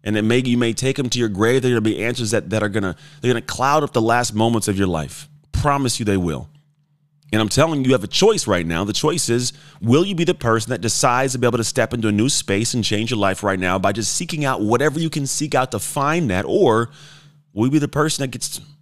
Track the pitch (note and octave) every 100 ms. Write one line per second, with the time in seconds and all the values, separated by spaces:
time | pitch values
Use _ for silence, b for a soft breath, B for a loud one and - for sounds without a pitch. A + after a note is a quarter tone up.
0 | G#2+ G#2+ G#2+ B2 B2+ A#2+ A#2 G#2+ B2+ C3+
1 | B2 A#2+ A#2 F#2+ A2 C3 B2 A#2 G#2+ D#2+
2 | A2 B2 A2 A2 F2+ G#2+ G#2 G#2 F#2+ -
3 | B B B2 A#2 - - C3 D3+ C#3+ A#2+
4 | A2 A#2+ A#2+ G#2+ A2+ A#2 G#2+ G2 G2 D#2+
5 | C#2+ - - - _ - D3 C#3+ B2+ -
6 | G#2 G2 F2 C#2 - - _ _ _ _
7 | _ _ _ A2 A2 - D#3+ D3 C3 B2+
8 | G2 - G3+ G#3 - F2+ E2 E2 G2+ G#2
9 | D3+ E3+ - A#2 B2 B B B A2 C#3
10 | G3 F3 E3+ F3 A#2+ A2+ A2+ B2 A2+ -
11 | C3+ B2 C3+ B2+ A#2+ A#2 A2+ - A2+ A#2+
12 | A2 G#2 B2 - - G2 A2+ B2+ G#2 G#2
13 | A#2 A#2 G2 F#2+ G2+ F#2+ F#2 F#2+ G2 G#2
14 | G#2 - F3 D#3 C#3 A2+ G#2 A#2+ D3+ C#3+
15 | D#3+ D3+ C#3 - D3 C#3 C3 G#2 - D3
16 | C#3 E3 C#3 F#2 - D3+ D#3+ A2 A#2 B
17 | B B B B _ G2+ B2 D3+ C#3+ C#3+
18 | D3+ - C3+ A#2+ - - - -